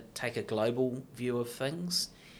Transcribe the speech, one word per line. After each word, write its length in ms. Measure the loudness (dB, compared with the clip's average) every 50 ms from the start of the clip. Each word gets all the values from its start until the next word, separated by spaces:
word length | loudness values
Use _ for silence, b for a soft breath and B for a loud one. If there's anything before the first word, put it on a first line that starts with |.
| -2 -6 -8
take 240 | -4 -4 -2 -2
a 40 | -2
global 600 | -2 0 2 4 4 4 4 4 4 2 2 -2 -6 -10 -8
view 220 | -4 0 0 2
of 120 | 2 0 0
things, 580 | -2 -2 -2 -2 -2 -2 -2 0 0 0 0 -2 B B B B B